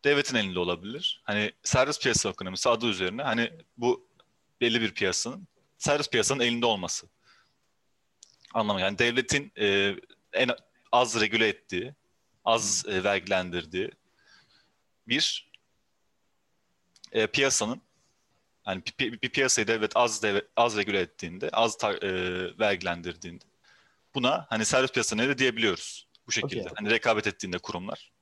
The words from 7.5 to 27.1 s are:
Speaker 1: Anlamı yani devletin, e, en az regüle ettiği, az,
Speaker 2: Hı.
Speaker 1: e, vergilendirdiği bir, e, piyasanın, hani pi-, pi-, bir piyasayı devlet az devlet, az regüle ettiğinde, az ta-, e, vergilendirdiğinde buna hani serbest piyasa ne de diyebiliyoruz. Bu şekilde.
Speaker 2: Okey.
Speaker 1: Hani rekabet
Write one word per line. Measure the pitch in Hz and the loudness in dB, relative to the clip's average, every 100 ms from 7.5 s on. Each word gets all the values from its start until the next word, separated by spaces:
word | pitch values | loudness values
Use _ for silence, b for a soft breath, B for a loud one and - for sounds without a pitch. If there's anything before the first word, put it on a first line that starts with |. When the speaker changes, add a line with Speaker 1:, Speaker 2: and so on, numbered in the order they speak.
| b _ _ _ _ _ _ - _ - | b _ _ _ _ _ _ -20 _ -8
Speaker 1:
Anlamı | 117 107 101 | -2 0 0
yani | 95 101 | 0 2
devletin, | 120 120 123 143 143 - | 0 2 0 -2 -2 -2
e, | 104 98 98 98 - - _ | 0 2 2 -2 -12 -20 _
en | 90 123 - _ _ _ | -2 0 0 _ _ _
az | 120 123 113 | 2 4 2
regüle | 107 113 110 | 2 4 2
ettiği, | 98 _ 90 117 143 _ _ _ _ | 0 _ -6 -6 -12 _ _ _ _
az, | - 117 101 - - | 0 2 2 -4 -2
Speaker 2:
Hı. | |
Speaker 1:
e, | 98 | 0
vergilendirdiği | 95 101 92 98 90 87 80 90 101 - _ b b b b b b b _ _ - | 2 0 0 -2 0 -4 -6 -6 -6 -8 _ b b b b b b b _ _ -4
bir, | 123 - - - - _ _ _ _ _ _ _ _ _ _ _ _ _ _ - | 0 0 -4 -12 -20 _ _ _ _ _ _ _ _ _ _ _ _ _ _ -6
e, | - 110 | 0 0
piyasanın, | - 139 - 107 120 _ _ _ _ _ _ _ _ | 2 2 2 -2 -4 _ _ _ _ _ _ _ _
hani | - 95 | -8 -8
pi-, | - - | -8 -4
pi-, | 127 117 | -4 -4
bir | 127 | -6
piyasayı | - 135 - 104 | 0 2 2 2
devlet | 113 107 - | 2 2 2
az | 120 110 | 2 2
devlet, | 110 101 - - | 0 0 -2 2
az | 117 107 | 2 2
regüle | 101 101 | 0 0
ettiğinde, | 87 _ 90 90 143 | -2 _ -12 -8 -4
az | - 117 - | 0 0 0
ta-, | 110 98 98 | -2 -2 -2
e, | 92 90 90 92 - | -2 -2 -4 -6 -2
vergilendirdiğinde | 107 98 92 85 85 85 87 85 _ _ b b b b _ | 0 0 -2 -6 -8 -10 -14 -16 _ _ b b b b _
buna | 139 123 147 - | -2 0 0 -2
hani | 110 | -2
serbest | 110 135 131 | 2 2 2
piyasa | - 113 107 | 0 -2 0
ne | 127 | 0
de | 139 | 2
diyebiliyoruz. | 131 113 113 87 - - - _ - | 0 2 0 0 -6 -14 -18 _ -6
Bu | |
şekilde. | - 139 - | -4 -4 -6
Speaker 2:
Okey. | 90 - | -8 -6
Speaker 1:
Hani | 104 | 0
rekabet | 113 120 | 0 2